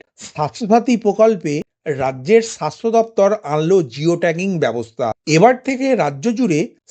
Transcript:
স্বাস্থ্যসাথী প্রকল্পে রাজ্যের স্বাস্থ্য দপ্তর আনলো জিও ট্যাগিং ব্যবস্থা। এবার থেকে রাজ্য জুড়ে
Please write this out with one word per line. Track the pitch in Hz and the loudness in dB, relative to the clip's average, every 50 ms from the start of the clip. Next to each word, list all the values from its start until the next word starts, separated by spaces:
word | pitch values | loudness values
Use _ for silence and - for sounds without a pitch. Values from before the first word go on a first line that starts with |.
| _ _ _ - | _ _ _ -20
স্বাস্থ্যসাথী | - - - - 151 143 - - 247 185 220 240 233 262 240 208 | -20 -14 -8 -6 -6 -6 -6 -6 -2 2 2 2 4 2 0 0
প্রকল্পে | 226 208 185 208 220 226 220 175 156 160 147 151 - - _ _ - - 147 131 | 0 0 2 4 4 2 2 0 -2 -4 -6 -6 -6 -10 _ _ -8 -8 -6 -4
রাজ্যের | 131 131 131 131 127 156 214 226 226 226 - | -4 -4 -4 -4 0 2 2 2 2 0 -6
স্বাস্থ্য | - 165 156 - - - 226 | -8 -8 -8 -6 -6 -4 0
দপ্তর | 226 226 220 226 - - 196 196 214 202 - | 0 0 0 0 2 2 2 2 2 0 -4
আনলো | 143 147 151 156 165 190 196 | -4 -2 -2 0 2 2 2
জিও | 165 123 113 135 151 170 170 | 0 -2 -6 -4 -2 -2 0
ট্যাগিং | 165 180 170 160 165 185 196 190 160 | 0 0 -2 -2 -2 -4 -4 -2 -2
ব্যবস্থা। | 139 120 113 120 113 - _ - 127 113 107 - _ 160 | -2 -2 -2 -4 -8 -8 _ -6 -6 -6 -6 -6 _ 0
এবার | 151 160 190 240 262 247 - | 4 6 6 6 4 2 -2
থেকে | - 269 247 269 269 262 | -6 -4 -2 -2 0 0
রাজ্য | 202 156 147 143 139 143 233 233 | 0 0 -2 -4 -4 -4 -4 -2
জুড়ে | 220 254 208 156 147 202 - - _ _ - | 0 0 0 0 0 -2 -4 -8 _ _ -14